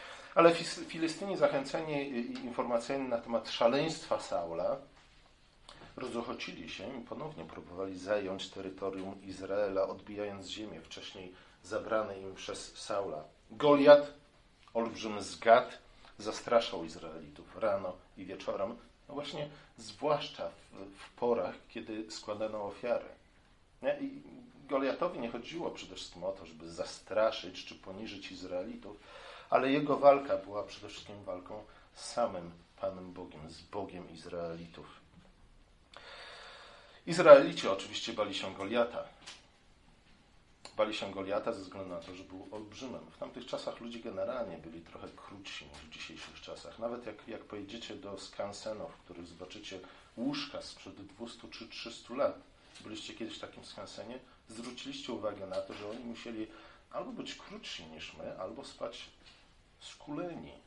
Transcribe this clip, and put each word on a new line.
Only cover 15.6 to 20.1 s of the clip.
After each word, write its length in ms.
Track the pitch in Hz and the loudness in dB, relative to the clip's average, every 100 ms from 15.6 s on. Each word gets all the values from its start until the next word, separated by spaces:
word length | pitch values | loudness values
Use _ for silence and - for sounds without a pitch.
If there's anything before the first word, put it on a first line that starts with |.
| - - - - - - | 10 -4 -18 -20 -20 -8
zastraszał 680 | 107 - - 117 - 92 | -6 -4 4 4 4 -2
Izraelitów 720 | 82 85 80 80 76 - - - | -6 -8 -10 -12 -14 -16 -16 -2
rano 400 | 107 98 92 - - - | 2 2 0 -8 -14 -14
i 80 | |
wieczorem, 520 | 92 92 - 104 107 117 - - - | -12 -8 -6 -4 -4 -6 -16 -20 -12
no 60 | |
właśnie, 340 | 139 143 151 147 - - - | -10 -8 -6 -8 -10 -20 -18
zwłaszcza 720 | 107 - 147 | -16 -4 2